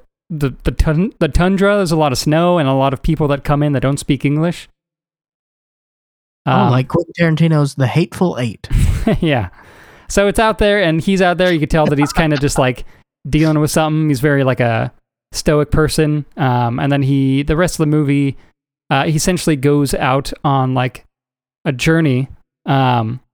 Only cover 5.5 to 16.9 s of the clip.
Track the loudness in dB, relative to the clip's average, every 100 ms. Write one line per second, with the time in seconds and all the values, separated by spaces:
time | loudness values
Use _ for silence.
5.5 | _ _ _ _ _ _ _ _ _ -2
6.5 | 0 2 0 0 -2 -4 -2 0 2 2
7.5 | 2 0 0 -2 0 -2 -2 -4 -2 -6
8.5 | -8 -2 2 2 0 0 0 0 0 -2
9.5 | -10 -20 -20 -20 -20 -6 0 0 2 0
10.5 | 2 2 2 2 0 0 2 2 2 0
11.5 | 0 0 0 2 2 0 0 0 0 0
12.5 | 0 -2 -2 -10 -18 _ _ -4 0 2
13.5 | 2 0 0 0 0 0 0 0 2 0
14.5 | 0 0 -2 -4 -8 _ _ _ -8 -2
15.5 | 0 0 0 0 0 0 -2 -6 -4 -2
16.5 | 0 0 -2 -2